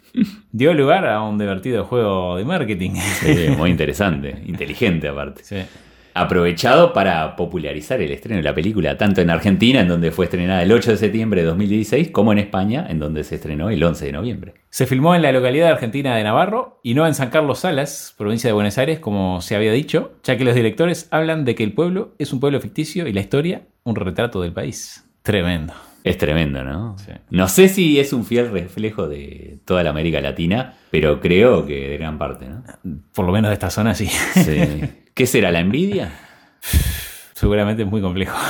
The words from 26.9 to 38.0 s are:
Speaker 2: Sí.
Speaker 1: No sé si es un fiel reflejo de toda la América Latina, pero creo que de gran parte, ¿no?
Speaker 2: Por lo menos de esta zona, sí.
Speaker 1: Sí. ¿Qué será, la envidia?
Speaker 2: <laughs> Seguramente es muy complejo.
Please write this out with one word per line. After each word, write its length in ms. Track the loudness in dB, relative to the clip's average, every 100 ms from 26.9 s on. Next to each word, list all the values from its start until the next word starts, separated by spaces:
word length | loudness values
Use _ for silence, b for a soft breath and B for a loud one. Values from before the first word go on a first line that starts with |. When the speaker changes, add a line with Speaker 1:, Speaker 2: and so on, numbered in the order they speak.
| -12
Speaker 2:
Sí. 140 | -16 -20 _
Speaker 1:
No 180 | 0 2
sé 200 | 6 6
si 300 | 6 4 4
es 140 | 2
un 120 | -2 0
fiel 240 | 0 0
reflejo 560 | -2 -6 -6 -6 -4 -6
de 520 | -6 -12 -16 -18 -20
toda 200 | -2 0
la 80 | 2
América 280 | 0 0 0
Latina, 520 | -2 -2 0 0 -2 -12 _
pero 280 | 0 2 2
creo 440 | 4 6 6 6 2
que 240 | -6 -6
de 80 | -6
gran 200 | -8 -6
parte, 300 | -8 -8 -14
¿no? 140 | -16 -18 -16 -12 -12 -12
Speaker 2:
Por 120 | -4 0
lo 60 |
menos 180 | 2 2
de 40 |
esta 160 | 0 -2
zona, 240 | -2 0
sí. 140 | 0 -2
Speaker 1:
Sí. 720 | -4 0 2 2 2 0 0 -6 -10 _
¿Qué 120 | 0 2
será, 260 | 4 4
la 80 | 2
envidia? 520 | 2 0 0 -2 -6 -10 B B B _
Speaker 2:
<laughs> 720 | 0 2 2 -4 -10 -18 -20
Seguramente 500 | -2 0 2 2 0
es 60 | -2
muy 100 |
complejo. 380 | -2